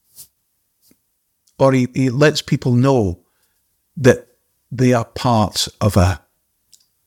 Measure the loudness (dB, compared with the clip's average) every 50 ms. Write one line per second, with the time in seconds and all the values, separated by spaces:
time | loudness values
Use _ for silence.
0 | _ _ _ -20 -20 -20 _ _ _ _ _ _ _ _ _ _ _ _ _ _
1 | _ _ _ _ _ _ _ _ _ _ _ 0 0 2 2 0 -2 -2 -2 -4
2 | -2 -2 0 2 0 0 0 -2 -4 -4 -6 -4 -2 0 0 2 2 2 2 2
3 | 0 -2 -4 -8 _ _ _ _ _ _ _ _ _ _ _ _ _ _ _ 0
4 | 2 2 2 2 -2 _ _ _ _ _ _ _ _ _ -6 -2 0 0 0 0
5 | -4 -6 _ -6 -2 0 0 0 0 -2 -4 -6 -8 -8 -8 _ -4 0 2 2
6 | 2 0 0 -4 -10 _ _ _ _ _ _ _ _ _ _ _ _ _ _ _
7 | _